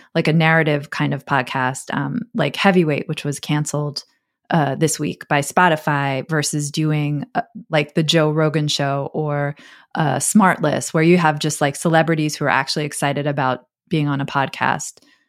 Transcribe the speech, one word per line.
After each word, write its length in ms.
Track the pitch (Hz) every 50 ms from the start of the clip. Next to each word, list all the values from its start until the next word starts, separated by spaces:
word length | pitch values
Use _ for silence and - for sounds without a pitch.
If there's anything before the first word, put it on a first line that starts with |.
| - _ -
like, 140 | 165 170 151
a 60 | 151
narrative 580 | 170 160 160 160 165 160 156 147 147 143 -
kind 220 | - - 151 143 143
of 120 | 139 -
podcast, 680 | - 147 135 127 - - 135 127 127 135 - - - -
um, 280 | 147 143 143 143 - - - -
like 220 | - 156 147 -
Heavyweight, 520 | - - 196 180 185 170 156 143 - - -
which 160 | 151 - -
was 160 | 147 139 -
canceled, 640 | - - 151 151 151 - - 147 147 147 139 - - _ _ _ _ _ _ _ _ -
uh, 260 | - 170 147 139 135
this 240 | - 160 147 - -
week 280 | 151 - - - - -
by 120 | 151 143
Spotify, 880 | 143 - - 180 180 180 160 151 - 160 147 143 139 139 135 135 131 -
versus 420 | 160 151 147 - - 147 147 143
doing, 540 | 147 160 156 156 151 151 147 147 147 143 - - -
uh, 60 | - - - - 214 - -
like, 260 | 160 151 151 151 -
the 80 | 175 160
Joe 280 | 147 170 165 156 151
Rogan 360 | 151 160 156 156 143 160 151 147
Show 420 | - - 143 139 139 139 139 - -
or, 420 | 151 156 151 147 143 143 143 147 - - - - - _ _ -
uh, 220 | - 160 143 139 135
Smartless, 760 | - - - 208 196 185 156 - - 151 143 143 - - -
where 100 | 160 160
you 140 | 165 175 180
have 220 | 165 156 151 147
just, 220 | - 151 147 -
like, 140 | 151 143 143
celebrities 600 | - - 175 165 160 160 160 165 160 151 151 147
who 100 | - 151
are 40 | 143
actually 360 | - 131 139 - - 160 147
excited 420 | 147 - - 156 143 139 143 143 147
about 380 | 143 143 135 131 127 - - _ _ _ _ -
being 180 | - 160 147 147
on 140 | 143 139
a 40 | 139
podcast, 760 | - - 139 135 135 - - - 131 - - - - - _ _ _ _ _ _